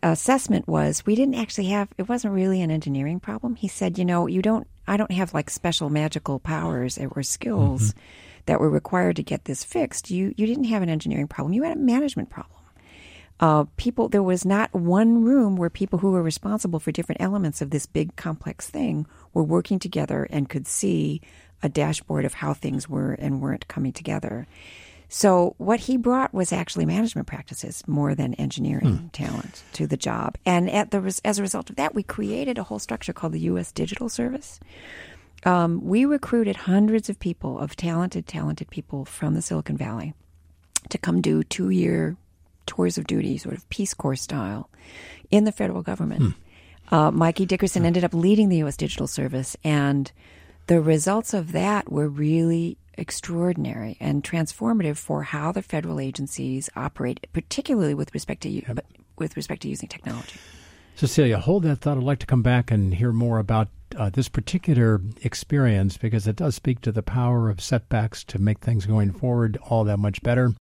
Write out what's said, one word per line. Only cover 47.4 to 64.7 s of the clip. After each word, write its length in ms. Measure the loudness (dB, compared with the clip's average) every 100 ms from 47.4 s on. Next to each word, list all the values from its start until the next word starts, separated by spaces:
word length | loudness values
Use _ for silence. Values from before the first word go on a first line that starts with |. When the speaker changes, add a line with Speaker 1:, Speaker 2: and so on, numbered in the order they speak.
| 0
Speaker 1:
Dickerson 360 | 2 2 4
Speaker 2:
Huh. 40 | 4
Speaker 1:
ended 160 | 4
up 100 | 2
leading 360 | 4 6 6 6
the 80 | 4
U 100 | 2
S 100 | -2
Digital 300 | -4 -4 -6
Service, 500 | -4 -4 -4 -6 -4
and 480 | 0 2 2 2 -2 -8 -20 -20 -20 -20 4
the 140 | 4
results 520 | 6 4 4 0 0
of 200 | -4 -2
that 400 | 0 0 0 -2
were 160 | -2 -2
really 680 | 0 2 2 2 2 -2 -8 -16 -12
extraordinary 1000 | -10 -10 -6 -2 0 0 -4 -6 -8 -6
and 240 | -2 -2
transformative 720 | -2 -2 -2 -2 0 2 0 -2
for 260 | -4 -4
how 300 | -4 -4 -4
the 80 | -4
federal 400 | -4 -6 -4 -4
agencies 680 | -4 -6 -8 -6 -4 -4 -6
operate, 520 | -6 -8 -4 -6 -6 -6
particularly 580 | -8 -6 -8 -2 0 2
with 200 | 0 -4
respect 280 | -8 -8 -8
to 60 | -6
u-, 160 | -6 -6
Speaker 2:
Yep. 200 | -8 -10 -20 _ -8
Speaker 1:
with 180 | -6 -6
respect 260 | -8 -8
to 60 | -8
using 180 | -8 -10
technology. 540 | -12 -10 -10 -12 -18 -20 -20 -20 -20 _ -4
Speaker 2:
Cecilia, 420 | 0 4 4 4
hold 260 | 2 2
that 120 | 2 0
thought. 160 | 0 0
I'd 40 |
like 180 | 0 -2
to 60 | 2
come 160 | 2
back 280 | 4 2 4
and 240 | 2 2
hear 180 | 2 2
more 260 | 2 2 2
about, 300 | 2 2 0 -4 -16
uh, 140 | -4 -2
this 220 | 0 -2
particular 720 | -2 -2 -2 2